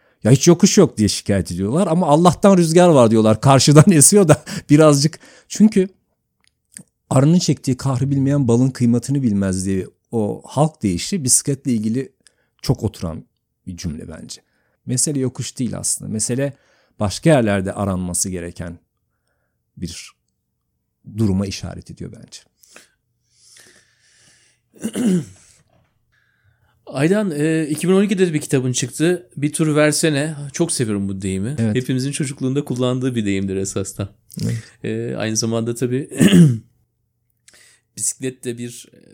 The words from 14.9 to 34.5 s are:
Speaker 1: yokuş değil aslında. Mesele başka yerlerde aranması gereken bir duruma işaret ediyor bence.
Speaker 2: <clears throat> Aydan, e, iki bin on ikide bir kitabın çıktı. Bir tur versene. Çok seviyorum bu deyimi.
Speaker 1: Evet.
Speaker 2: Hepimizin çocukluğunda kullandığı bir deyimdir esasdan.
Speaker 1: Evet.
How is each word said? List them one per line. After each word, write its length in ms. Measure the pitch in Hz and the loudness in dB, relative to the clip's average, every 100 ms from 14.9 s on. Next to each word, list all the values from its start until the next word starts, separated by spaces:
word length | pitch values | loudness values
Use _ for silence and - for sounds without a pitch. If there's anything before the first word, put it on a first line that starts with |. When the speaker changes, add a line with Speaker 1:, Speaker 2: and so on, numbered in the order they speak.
| 127 - 139 | -4 -4 -4
Speaker 1:
yokuş 380 | 127 - 120 - | -6 -6 -12 -8
değil 180 | 117 92 | -8 -8
aslında. 340 | 92 - 98 | -8 -8 -8
Mesele 420 | 107 - 123 139 - _ _ _ - | -8 -6 -4 -6 -8 _ _ _ -8
başka 300 | 104 - 165 | -6 -2 2
yerlerde 440 | 147 110 101 95 | 2 2 -2 -4
aranması 560 | 95 101 92 90 87 98 | -6 -4 -4 -6 -6 -6
gereken 500 | 90 87 - 87 85 _ _ _ _ _ _ _ _ _ - | -8 -10 -12 -14 -16 _ _ _ _ _ _ _ _ _ -14
bir 340 | 85 - - _ _ _ _ _ _ _ _ _ - 107 | -14 -14 -20 _ _ _ _ _ _ _ _ _ -12 -4
duruma 280 | 107 95 98 | -2 0 -4
işaret 460 | - 90 87 - | -8 -12 -14 -18
ediyor 220 | 90 92 - | -16 -16 -18
bence. 240 | - - _ _ _ - _ _ _ _ _ _ _ _ _ _ _ _ _ _ _ _ _ _ _ _ 226 | -20 -20 _ _ _ -20 _ _ _ _ _ _ _ _ _ _ _ _ _ _ _ _ _ _ _ _ -10
Speaker 2:
<clears throat> 320 | - 240 180 123 - _ _ _ _ _ _ _ _ _ _ _ _ _ _ - | -2 0 0 -2 -14 _ _ _ _ _ _ _ _ _ _ _ _ _ _ -12
Aydan, 460 | 135 156 208 202 | -4 -2 0 -2
e, 360 | 147 156 160 151 | -4 -2 -2 -4
iki 180 | 151 165 | -4 0
bin 40 | |
on 100 | 190 | 2
ikide 300 | 202 190 185 | 2 0 0
bir 80 | 151 | -2
kitabın 300 | - 135 127 | -2 -2 -2
çıktı. 580 | 123 127 - 160 180 - - | -4 -6 -2 -2 -2 -6 -8
Bir 160 | 147 | -6
tur 220 | - 156 147 | -2 0 2
versene. 600 | 151 143 165 143 156 143 143 | 2 2 0 -2 -4 -8 -10
Çok 180 | - 170 | -6 -4
seviyorum 380 | - 113 101 98 | -2 -4 -4 -4
bu 120 | 98 | -6
deyimi. 340 | 95 95 107 147 | -6 -4 -4 -2
Speaker 1:
Evet. 160 | 113 117 | -2 -2
Speaker 2:
Hepimizin 360 | 127 131 135 | -2 -4 -4
çocukluğunda 540 | 139 139 139 131 135 143 | -4 -6 -6 -4 -4 -4
kullandığı 500 | 123 127 127 127 120 | -4 -2 -2 -4 -4
bir 100 | 104 | -2
deyimdir 300 | 98 98 95 | -2 -4 -4
esasdan. 540 | 98 104 95 - 98 _ _ - | -6 -6 -8 -8 -10 _ _ -8
Speaker 1:
Evet. 120 | 113 | -6